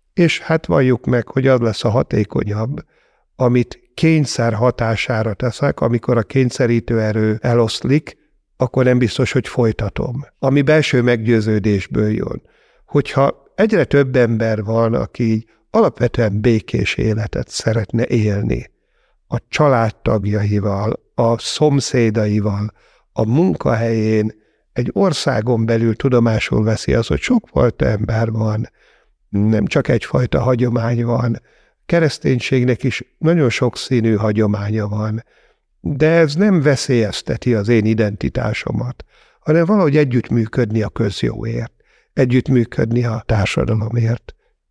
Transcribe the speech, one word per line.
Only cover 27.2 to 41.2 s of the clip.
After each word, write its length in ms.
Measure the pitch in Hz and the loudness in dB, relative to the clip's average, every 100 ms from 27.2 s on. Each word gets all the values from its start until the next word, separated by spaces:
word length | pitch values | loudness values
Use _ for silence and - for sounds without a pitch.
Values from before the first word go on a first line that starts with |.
sokfajta 640 | - 247 - - 123 - 135 | 0 -2 0 0 0 2 -2
ember 440 | 107 107 110 113 | 0 -2 -2 -2
van, 400 | 110 110 107 - _ _ _ _ _ _ | -2 -2 -2 -6 _ _ _ _ _ _
nem 380 | 101 104 107 - | 0 2 2 0
csak 220 | 151 - | 0 0
egyfajta 520 | 120 - 139 123 147 | -2 0 -2 0 0
hagyomány 640 | 123 127 123 117 113 117 | 0 0 0 0 -2 -2
van, 360 | 117 120 120 - _ _ _ _ - | 0 0 -2 -4 _ _ _ _ -2
kereszténységnek 960 | 170 156 - 147 127 - 135 123 117 | 0 0 0 -2 -2 0 0 2 0
is 340 | 135 - - - | -2 -4 -10 -4
nagyon 320 | 160 170 135 | 0 2 2
sokszínű 640 | - 127 - - 127 113 | 0 -2 -4 -2 0 2
hagyománya 760 | 107 107 104 107 104 101 110 104 | 2 0 0 0 0 -2 -4 -4
van, 360 | 104 107 110 - _ _ _ _ _ | -4 -4 -6 -10 _ _ _ _ _
de 300 | - 139 156 | -6 0 2
ez 240 | 165 160 | 4 2
nem 280 | 147 208 185 | 2 2 4
veszélyezteti 920 | 143 135 - 120 107 - - - - | 2 0 2 0 0 -4 -6 -4 0
az 140 | 113 101 | 0 2
én 160 | 117 | 2
identitásomat, 1200 | 107 110 107 101 131 - 117 107 - 117 120 - - _ _ _ | 2 2 0 -2 -4 -4 -4 -4 -6 -6 -6 -10 -18 _ _ _
hanem 240 | - 160 | 0 2
valahogy 320 | 165 208 165 147 | 2 2 2 2
együttműködni 840 | 143 123 - 120 110 - 113 110 | 2 0 0 0 0 0 0 0
a 60 | 104 | -2
közjóért, 840 | - 113 - | -2 -4 -2